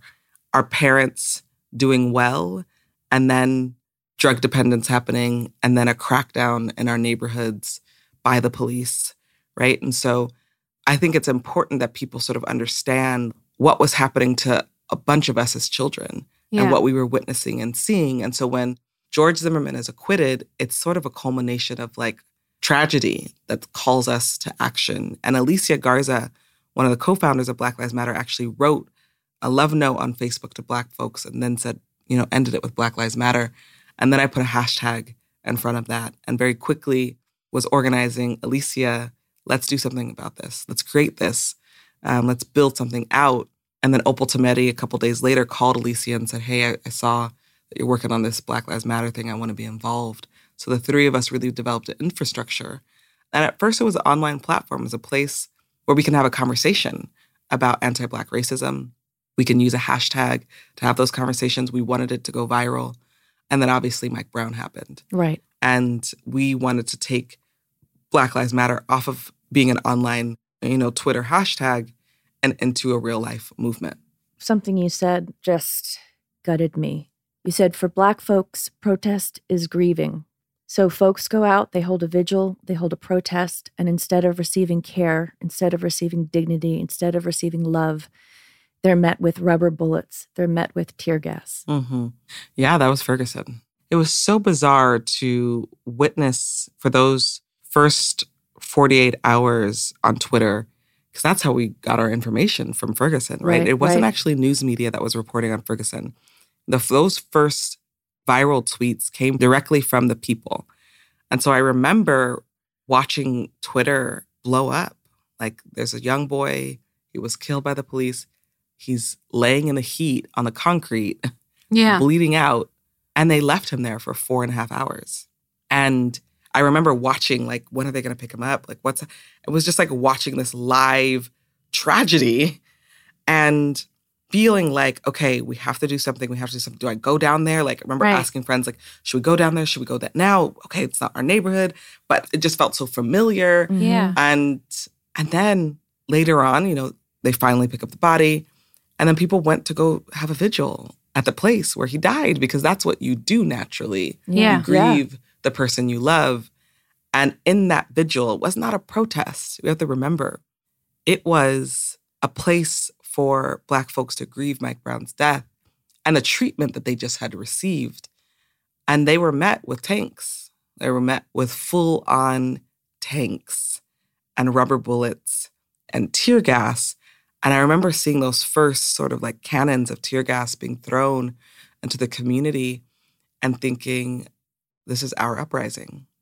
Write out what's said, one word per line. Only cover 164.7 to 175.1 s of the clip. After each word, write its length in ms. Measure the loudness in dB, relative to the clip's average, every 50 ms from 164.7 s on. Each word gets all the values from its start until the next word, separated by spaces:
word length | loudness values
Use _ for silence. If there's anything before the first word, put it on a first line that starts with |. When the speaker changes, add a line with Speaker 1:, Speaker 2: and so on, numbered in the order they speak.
| -10 -10 -10
Speaker 1:
Brown's 300 | -10 -10 -10 -10 -12 -6
death 300 | -2 0 0 0 -2 -4 _ _ _ _ _ _ _ _ _ _ _ 0
and 100 | 2 2
the 60 | 2
treatment 540 | 2 2 0 0 0 -2 -2 -2 -6 -4 -4
that 100 | -6 -6
they 100 | -6 -6
just 220 | -6 -6 -8 -8 -8
had 160 | -8 -10 -12
received. 760 | -12 -12 -8 -8 -6 -4 -4 -4 -4 -6 -8 -10 -16 _ -20 _ _ _ _ _ _ _ _ _ _ _ _ _ _ 0
And 220 | 2 4 4 6 6
they 80 | 4
were 160 | 4 4 2 2
met 340 | 2 2 2 2 0 -4
with 140 | -10 -10 -8
tanks. 680 | -4 -4 -4 -4 -4 -8 _ -14 -14 -12 -12 -14 -16 -20 _ _ _ _ _
They 140 | -6 -4 -2
were 100 | 0 0
met 240 | 0 0 0 -2 -4 _ -4
with 180 | -2 -2 -2
full-on 1080 | -4 -10 -8 -2 0 2 2 2 0 0 0 2 2 2 2 2 2 0 0 -2 -4 -6 _ _ _ _ _ _ _ -16
tanks 800 | -14 -8 -4 -4 -4 -4 -4 -8 _ -10 -8 -6 -6 -6 -8 -10 _ _ _ _ _ _ _ _ _ _ -4
and 180 | -2 0 2 4
rubber 220 | 2 2 2 2 -2
bullets 720 | 0 -2 -2 0 0 -2